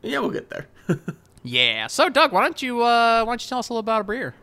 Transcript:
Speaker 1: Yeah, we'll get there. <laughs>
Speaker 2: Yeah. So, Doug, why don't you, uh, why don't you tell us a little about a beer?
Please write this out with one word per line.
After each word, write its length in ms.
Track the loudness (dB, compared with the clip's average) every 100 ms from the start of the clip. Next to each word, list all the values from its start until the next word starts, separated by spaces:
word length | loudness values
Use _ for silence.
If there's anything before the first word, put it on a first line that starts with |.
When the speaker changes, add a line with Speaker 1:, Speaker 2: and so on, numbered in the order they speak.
Speaker 1:
Yeah, 160 | -4 -4
we'll 100 | -2
get 200 | -6 -10
there. 180 | -14 -14 -18 -4
<laughs> 120 | -4 -4 -14 _ -18
Speaker 2:
Yeah. 420 | -2 2 4 2 -4
So, 220 | 0 2
Doug, 240 | 4 4
why 100 | 4
don't 180 | 0 -2
you, 220 | -6 0
uh, 400 | 2 4 4 2
why 80 | 0
don't 120 | -4
you 60 | -4
tell 120 | -6
us 80 | -4
a 40 |
little 60 | -4
about 220 | -2 -2
a 40 |
beer? 300 | -2 -6 -6 -10